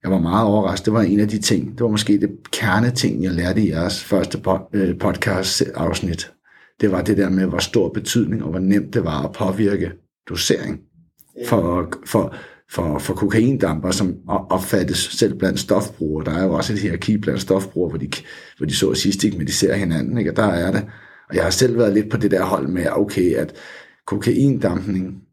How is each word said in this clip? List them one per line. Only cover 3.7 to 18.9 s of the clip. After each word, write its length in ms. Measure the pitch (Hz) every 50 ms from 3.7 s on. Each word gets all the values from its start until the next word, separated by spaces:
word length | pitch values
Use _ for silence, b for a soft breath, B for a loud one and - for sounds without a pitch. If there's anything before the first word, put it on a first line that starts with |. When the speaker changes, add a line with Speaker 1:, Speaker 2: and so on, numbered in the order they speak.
Speaker 1:
jeres 340 | 78 80 85 87 87 - -
første 340 | - 101 95 87 - - -
po-, 320 | - 92 95 95 92 - -
øh, 260 | 104 95 87 87 85
podcast-afsnit. 1300 | - 98 90 - - 107 98 92 95 95 - - - - - - 82 85 85 - - 87 82 82 - - _ _ b b b b b b b b
Det 120 | - 104 92
var 100 | 90 87
det 140 | 95 104
der 120 | 95 101 92
med, 180 | 92 95 95
hvor 120 | 92 80 85
stor 300 | - - - 117 95 80
betydning, 540 | - - - - - 120 107 - 98 113 -
og 80 | 71
hvor 80 | 82 95
nemt 360 | 95 95 98 101 78 71 -
det 100 | 117 90
var 180 | 82 76 69 69
at 100 | 73 -
påvirke 600 | - - 95 95 98 110 98 101 95 87 87 - - _ _ _ _ _ -
dosering. 520 | 85 87 - - 113 - - - - - - _ _ - _ _ _ _ - _ _
Speaker 2:
Ja. 120 | - 120 -
Speaker 1:
For, 440 | - 104 85 85 87 90 87 87 - - -
for, 280 | - - 110 87 69 B B B B B B B B
for, 280 | - - 90 80 73 71
for 160 | 71 - 92
kokaindamper, 760 | 90 107 95 - 113 113 127 139 123 - 87 78 78 - 92
som 200 | 90 - 101 92
o-, 360 | 87 - - - 90 95 - -
opfattes 480 | 95 95 95 - - 101 90 92 95 90
selv 360 | - - - - 120 101 -
blandt 260 | - - 95 90 -
stofbrugere. 640 | - - 98 92 - - - - 82 76 76 78 76
Der 80 | 67 78
er 120 | 82 95
jo 80 | 95 -
også 200 | - - - 107
et 60 | 104
hierarki 380 | 107 95 82 85 - - 110
blandt 240 | 101 - - 101 95
stofbrugere, 480 | - - 95 98 95 - - - 90 82
hvor 100 | 82 78
de, 120 | - - - - B B B B B B B
hvor 100 | B -
de 100 | 76 67
så 140 | - - 82